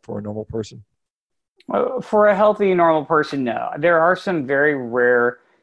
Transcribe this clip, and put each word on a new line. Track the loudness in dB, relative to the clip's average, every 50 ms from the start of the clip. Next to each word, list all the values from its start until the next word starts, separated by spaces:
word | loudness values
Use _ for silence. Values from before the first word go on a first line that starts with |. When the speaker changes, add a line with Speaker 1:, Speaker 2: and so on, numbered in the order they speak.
| _
Speaker 1:
for | -12 -12 -10
a | -10
normal | -10 -10 -10 -10
person? | -8 -8 -8 -10 -10 -14 -20 -20 _ _ _ _ _ _ _ _ _ _ _ _ _ _ _ _ -6 -4
Speaker 2:
Uh, | -2 -2 -2 -4 -6 -6
for | -2 2 4 4
a | 4 4
healthy, | 4 2 2 2 2 0 0 2
normal | 2 2 2 2 0 0
person, | 0 0 0 0 0 -4 -4 -4
no. | -4 -4 -4 -6 -8 -6 -2
There | 0 2 4 4
are | 4 2 2
some | 0 -2 -4 -4 -4 -2
very | -2 0 2 2 2 0
rare | -2 -4 -4 -2 0 2 4 4 4 2 0 -2 -6 _ _ _ _